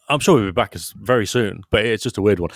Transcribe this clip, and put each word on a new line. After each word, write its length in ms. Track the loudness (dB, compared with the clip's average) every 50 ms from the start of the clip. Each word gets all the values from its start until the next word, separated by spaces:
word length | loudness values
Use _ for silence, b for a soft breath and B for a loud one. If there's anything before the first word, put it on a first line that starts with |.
| _ -4
I'm 100 | -4 0
sure 160 | 2 4 4
we'll 120 | 4 4 2
be 40 |
back 240 | 0 -2 -2 -2 -4
as, 160 | -12 -14 -14 -16 -8
very 280 | -2 0 0 0 0
soon, 360 | 0 0 -2 -2 -2 -4 -10 -6 _
but 160 | 0 0 0
it's 180 | 0 -2 -2 -4
just 140 | -6 -4 0
a 40 |
weird 180 | 2 2 2 2
one. 80 | 0 -4 B